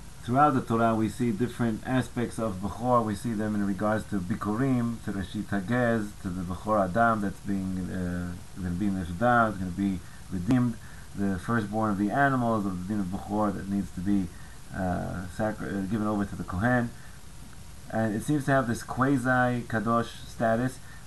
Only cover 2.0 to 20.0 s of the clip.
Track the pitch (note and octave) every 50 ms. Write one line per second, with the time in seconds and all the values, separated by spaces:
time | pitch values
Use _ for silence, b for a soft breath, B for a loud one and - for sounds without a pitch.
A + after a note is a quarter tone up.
2 | A#2+ - - A#2+ A#2 - - A#2 A2+ A2 F#2 F2+ G2+ F#2+ F2 G#2 A#2+ B2 B2 A#2+
3 | A2 G#2+ G2+ - - A#2+ A2 G#2 G#2+ G#2+ G#2+ G#2 G2+ G2 G2 F2+ G#2+ G#2+ G#2+ G#2
4 | - - G#2 G2 F2 F2+ G#2+ - - G#2 G#2+ A#2 C#3 C3+ B2+ A#2+ A#2 A#2 A#2 A2
5 | - A2 G2 G2 F#2 - - G#2+ G2 - G#2 G2 F#2 F#2 A#2+ B2 B2 A#2 A#2 A2
6 | G#2 G#2 - - - F#2+ F2 F#2 F2 F2+ F2+ - - G#2+ G#2+ G#2 F#2+ F2+ F2 A#2
7 | A#2 A#2 A2+ G#2+ G2+ F#2+ E2+ - - G2+ G2+ G2 F#2+ F#2+ F#2 F#2 F2+ F2+ F#2 F#2
8 | F2+ F2 F2 F2+ F2 F2 F2 F2+ - - - G2 F#2 F2 F2 F2 G#2+ G2+ F#2+ F#2+
9 | F2 E2 F2 E2+ A#2 B2 A#2+ A#2 A2+ A2 G2 F2+ F#2+ F2+ E2+ F#2 G2+ G2 F#2+ F2
10 | B B B B B B F#2 F#2 F2 A2+ C3 B2 B2 A#2+ A2+ - B B B B
11 | B B - G2 G2+ G2 F#2+ F2 - - A#2 A2+ G#2+ G2 G#2+ A2 A2 G#2+ G2 F#2+
12 | G#2 G2+ F#2+ C#3 C#3 C#3 C3+ B2+ A#2+ A#2 A2+ G#2+ G2 G2+ F2+ F2+ F2+ G2 A2 G#2
13 | F#2+ F2 G2 F2+ - F#2 G2+ G#2+ G#2+ G2+ F2+ - F2+ G2 G2+ G2+ F#2 - - F#2
14 | F2+ G2+ G2+ G2 F#2 E2+ B B B B B B B - - F#2 F#2 F2+ F2+ F2+
15 | F2+ F2+ F2 F2+ F#2+ F2 - - A2 G#2+ G#2 - - - G2+ G2+ F#2+ F#2 A#2 G#2+
16 | G#2+ G#2+ G#2+ G#2 G2+ G2+ - - E2+ - F#2 F2+ A2 B2 B2+ B2 A#2+ A#2+ B B
17 | B B B B B B B B B B - - - - - - - - - A2
18 | A2 A2 G2+ G#2 - D3 D3+ D3 C3+ D3 C3+ C3+ B2 A#2+ A2+ - - - - B2
19 | B2+ C#3 C#3+ B2 A#2 C3 B2+ B2 B2 B2 B2 A#2+ A2+ - A2+ A2 G2+ A#2 A#2 A#2